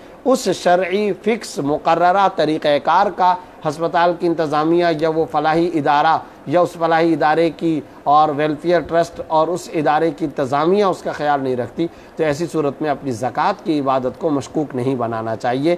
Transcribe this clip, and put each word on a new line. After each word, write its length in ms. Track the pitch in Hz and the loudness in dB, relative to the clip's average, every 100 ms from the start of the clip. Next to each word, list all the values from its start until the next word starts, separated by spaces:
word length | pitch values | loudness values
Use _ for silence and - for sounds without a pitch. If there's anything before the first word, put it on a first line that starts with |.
| - - - | -8 -6 0
उस 240 | 254 196 | 0 0
शरई 580 | 170 180 180 175 196 208 | -2 2 2 2 0 -2
फिक्स 460 | 180 208 233 - - | -2 -2 -2 -4 -6
मुकर्ररा 680 | 143 151 170 170 175 190 196 | -2 -2 0 2 4 4 2
तरीक़ाकार 800 | - 151 156 151 143 165 170 202 | 2 0 0 0 0 2 2 2
का 260 | 175 180 180 - - 160 | 2 2 2 -4 -8 -6
हस्पताल 480 | 143 165 175 175 | -4 -2 2 2
की 120 | 170 175 | 2 0
इंतज़ामिया 640 | 160 156 147 156 170 175 | 0 0 0 2 2 2
या 180 | 160 160 | 2 0
वो 160 | 160 156 | 0 -2
फलाही 400 | 151 151 160 175 | 0 0 2 0
इदारा 540 | 165 143 147 160 151 - - - | 0 2 2 2 0 -2 -14 -2
या 120 | 160 | 2
उस 140 | 175 170 | 2 0
फलाही 360 | 165 165 170 | 0 2 2
इदारे 360 | 156 151 156 170 | 2 2 2 2
की 320 | 147 165 156 - - - | 0 -2 -2 -6 -6 2
और 240 | 147 156 | 4 4
वेलफेयर 500 | 143 151 147 170 175 | 2 -2 -2 0 0
ट्रस्ट 400 | 139 165 165 - | 2 0 0 -4
और 280 | - 160 165 | -2 0 0
उस 200 | 180 - | -2 -4
इदारे 420 | 170 151 151 165 | -2 0 2 0
की 140 | 143 160 | -2 -6
इंतज़ामिया 640 | 131 135 139 156 202 196 | -4 -2 0 2 2 2
उसका 240 | 165 180 | 0 -6
ख्याल 280 | 143 147 143 | -4 -2 0
नहीं 140 | 135 123 | 0 -2
रखती, 320 | 120 - 170 | -4 -4 -6
तो 360 | - - - | -6 -14 -4
ऐसी 240 | 156 143 165 | -2 -2 -4
सूरत 340 | 160 147 135 | -2 -2 -2
में 80 | 156 | -4
अपनी 220 | 131 139 | -4 -4
ज़कात 480 | 113 123 147 170 202 | -6 -4 -2 -2 -2
की 160 | - 151 | -2 -2
इबादत 400 | 135 135 127 117 | 0 0 -2 -4
को 80 | - | -2
मशकूक 460 | 143 - - 147 131 | -2 -2 -4 -4 -2
नहीं 220 | 123 135 | -2 -2
बनाना 380 | 117 117 113 110 | -2 -4 -6 -4
चाहिए। 420 | 127 127 147 | -2 0 0